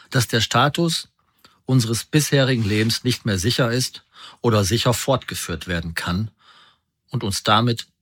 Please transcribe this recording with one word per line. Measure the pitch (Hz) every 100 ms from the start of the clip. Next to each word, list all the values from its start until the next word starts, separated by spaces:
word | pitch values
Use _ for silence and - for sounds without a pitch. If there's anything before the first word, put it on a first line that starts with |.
| -
dass | 131 113
der | 113
Status | - 120 143 156 170 165 - _ _ _ - _ -
unseres | 131 110 113
bisherigen | - 151 143 139 131 123
Lebens | 101 107 110 -
nicht | 123 - 113
mehr | 95
sicher | 113 120 120
ist | 123 127 - _ - - -
oder | 120 107
sicher | 98 113 -
fortgeführt | - - 127 - 90 - 82 -
werden | 85 82
kann | 82 87 90 110 _ _ - - _ _ _ _
und | 123
uns | 113 -
damit | - 107 120 117 - _